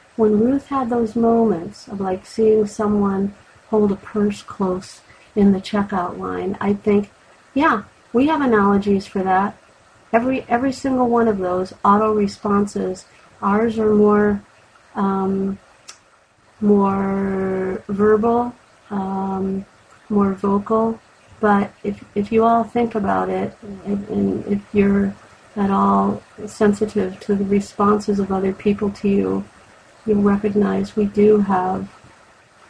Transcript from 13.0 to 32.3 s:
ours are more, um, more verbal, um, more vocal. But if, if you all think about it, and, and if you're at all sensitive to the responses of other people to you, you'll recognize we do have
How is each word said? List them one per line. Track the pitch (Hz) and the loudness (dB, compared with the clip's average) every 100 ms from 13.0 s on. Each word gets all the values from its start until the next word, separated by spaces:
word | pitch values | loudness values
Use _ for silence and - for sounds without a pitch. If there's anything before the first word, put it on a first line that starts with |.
| - _ - - | -12 _ -20 -6
ours | 202 208 226 220 | 0 0 0 0
are | 214 | 2
more, | 208 208 208 208 202 - _ _ _ _ | 4 4 4 2 0 -6 _ _ _ _
um, | - 196 190 190 196 190 196 _ _ - - _ _ _ _ _ - | -4 -2 0 -2 -2 -4 -6 _ _ -20 -20 _ _ _ _ _ -2
more | 208 202 196 196 196 196 196 190 190 190 190 190 - | 2 4 2 0 -2 -2 -2 -2 -4 -4 -4 -8 -6
verbal, | 196 208 214 233 233 240 - _ _ - | 0 2 4 2 0 -2 -8 _ _ -10
um, | 202 190 190 190 190 190 190 202 _ _ _ - | -8 -6 -4 -4 -4 -4 -6 -10 _ _ _ -2
more | 202 196 | 0 0
vocal. | 190 202 202 202 220 226 226 _ _ _ - | 0 0 -2 0 0 0 -4 _ _ _ -2
But | 214 202 202 - | 2 2 0 -6
if, | 202 202 - | -10 -10 -8
if | 208 208 | -6 0
you | 226 | 2
all | 226 233 | 4 2
think | 226 240 233 | 0 -2 -2
about | 220 196 190 185 | -2 -2 -2 -2
it, | 185 202 - 208 196 196 | -4 -6 -10 -16 -12 -6
and, | 202 - | -6 -4
and | 202 196 196 - | -2 0 -2 -2
if | 202 - | -4 -2
you're | 208 202 202 196 202 - - - 208 | 2 2 2 0 -4 -16 -20 -12 -4
at | 196 | 0
all | 196 196 196 202 202 - - 208 | 2 2 2 0 -2 -10 -16 -12
sensitive | - 208 202 208 208 190 190 | 0 2 2 -2 -2 -4 -6
to | - | -4
the | 202 | -2
responses | 196 202 202 - 202 208 214 202 | 0 0 -2 0 2 2 0 -2
of | 196 | -2
other | 190 190 | -2 -2
people | 190 214 202 208 | -2 -2 0 -2
to | 202 202 | -4 0
you, | 196 190 196 202 - - - _ _ | 0 0 -4 -6 -16 -20 -20 _ _
you'll | - 208 | -2 2
recognize | 202 202 214 208 196 196 202 | 2 2 0 0 0 0 -4
we | - 202 | -2 -2
do | 208 208 214 | 4 4 4
have | 196 190 185 190 196 - - - _ | 2 0 -2 -4 -8 -14 -20 -20 _